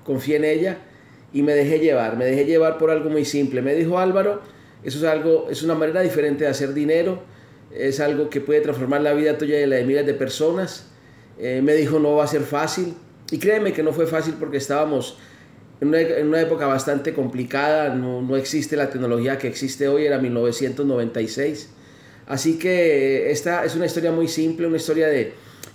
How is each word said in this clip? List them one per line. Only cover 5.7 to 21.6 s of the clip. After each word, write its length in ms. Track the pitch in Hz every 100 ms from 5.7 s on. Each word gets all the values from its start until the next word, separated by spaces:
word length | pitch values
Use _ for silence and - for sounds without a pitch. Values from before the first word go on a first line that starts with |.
| 156
manera 260 | 156 175
diferente 440 | 180 151 147 139 147
de 40 |
hacer 240 | 123 139
dinero, 480 | 143 147 165 185 180 - - - - - -
es 240 | 135 135
algo 300 | 147 143 151
que 100 | 143
puede 220 | 139 151
transformar 400 | 151 127 127 143
la 120 | 151
vida 240 | 147 151 147
tuya 220 | 147 147
y 60 | 139
la 100 | 131
de 80 |
miles 220 | 123 139 143
de 80 |
personas". 760 | 139 127 - 156 185 180 - - - - - - -
Eh, 240 | 123 131
me 140 | 143 156
dijo, 240 | 139 156
"No 160 | 147 147
va 80 |
a 40 | 147
ser 140 | 151
fácil", 520 | - 143 156 185 170 165 - - -
y 60 | 156
créeme 360 | 190 214 202
que 100 | 160
no 80 | 156
fue 160 | 151 165
fácil 280 | 160 156 151
porque 180 | 147 139
estábamos 600 | - 143 156 135 - - - - - - - -
en 100 | 143
una, 120 | 160
en 260 | 165 147 151
una 140 | 160
época 240 | 160 165 143
bastante 480 | 135 151 143 156
complicada, 800 | 156 123 123 123 139 147 156 147
no, 280 | 127 127 123
no 120 | 127 135
existe 400 | 135 156 - 147
la 140 | 135
tecnología 480 | 127 123 117 127 135
que 100 | 123
existe 400 | - 131 - 139
hoy, 180 | 143 151
era 120 | 131
mil 160 | 127
novecientos 520 | 120 120 117 131 131 139
noventa 360 | 127 113 120
y 60 | 110
seis. 420 | 135 147 151